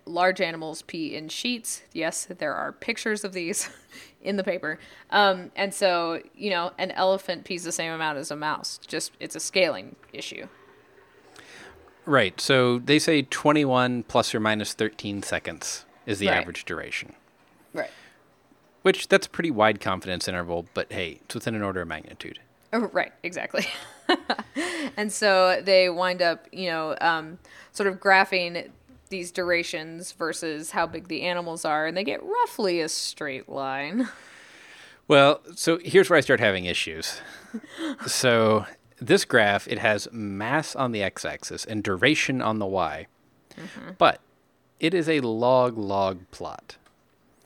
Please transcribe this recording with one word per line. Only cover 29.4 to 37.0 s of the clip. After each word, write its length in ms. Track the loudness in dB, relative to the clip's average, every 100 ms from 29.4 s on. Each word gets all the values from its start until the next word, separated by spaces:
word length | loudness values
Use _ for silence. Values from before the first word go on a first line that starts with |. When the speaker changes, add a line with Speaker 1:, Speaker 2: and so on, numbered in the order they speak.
| 0 0 0 -6 -8 -12 -14
Speaker 1:
versus 600 | -6 -6 -4 -6 -6 -4
how 140 | -2 -2
big 220 | -4 -8
the 140 | -6
animals 420 | -4 -4 -4 -4
are, 220 | -2 0 0
and 100 | -2
they 80 |
get 160 | -4 -4
roughly 580 | -4 0 0 0 0 0
a 80 | -2
straight 580 | -4 -6 -8 -8 -8 -10
line. 600 | -8 -6 -4 -4 -2 -4
<laughs> 40 | -6 -20 -20 -20 -20 -20 -20 -20 -12 4
Speaker 2:
Well, 320 | 8 8 6 -2 -4
so 220 | 0 0
here's 260 | 4 6 8
where 60 | 6
I 40 |
start 200 | 6 6
having 240 | 6 4 0
issues. 540 | -2 -4 -6